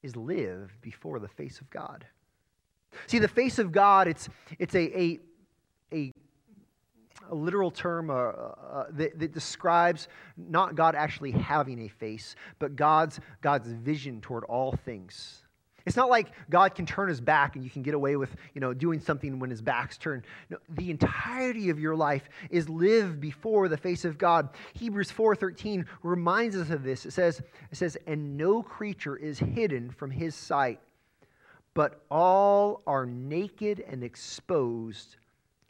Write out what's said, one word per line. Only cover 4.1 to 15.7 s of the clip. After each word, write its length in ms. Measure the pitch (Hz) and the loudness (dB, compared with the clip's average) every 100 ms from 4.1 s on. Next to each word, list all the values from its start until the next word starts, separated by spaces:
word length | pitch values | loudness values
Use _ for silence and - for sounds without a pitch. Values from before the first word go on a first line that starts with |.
| 160 - - - - | 0 -8 -18 -20 -8
it's 160 | 180 | -2
a, 260 | 190 165 185 | 0 0 0
a, 200 | 175 170 - _ _ _ _ _ _ | 0 -2 -12 _ _ _ _ _ _
a, 200 | 160 139 - _ _ _ 220 _ _ _ _ _ - 185 | -8 -8 -10 _ _ _ _ _ _ _ _ _ -20 -10
a 60 | 165 | -4
literal 360 | 160 196 185 | -2 0 0
term, 380 | 165 180 170 160 | -2 -4 -4 -2
uh, 40 | |
uh, 720 | 131 123 - 117 - 127 135 131 | 0 -2 -4 -10 -12 -12 -8 -8
that, 280 | 156 156 165 | -4 -4 -2
that 140 | 160 | -6
describes 760 | 156 - - 180 170 170 165 - - - - | -6 -10 -4 2 4 4 2 -6 -20 -20 -18
not 380 | 170 170 190 160 | -2 2 2 4
God 200 | 160 151 | 2 4
actually 360 | 151 - 143 | -2 -4 -2
having 480 | 120 - 151 135 123 | -2 0 0 0 -4
a 60 | 110 | -12
face, 480 | - 110 110 - - - - | -10 -10 -10 -14 -18 -20 -8
but 200 | 147 139 | -8 0
God's, 420 | 147 156 160 - - - | 4 4 4 -4 -18 -4
God's 260 | 151 143 117 | 0 0 -2
vision 540 | 117 120 151 135 117 | -8 -4 -6 -6 -12
toward 240 | - 120 113 | -10 -10 -4
all 280 | 120 131 135 - | -2 -2 -4 -8
things. 540 | 110 90 - - - _ _ _ | -12 -14 -18 -18 -20 _ _ _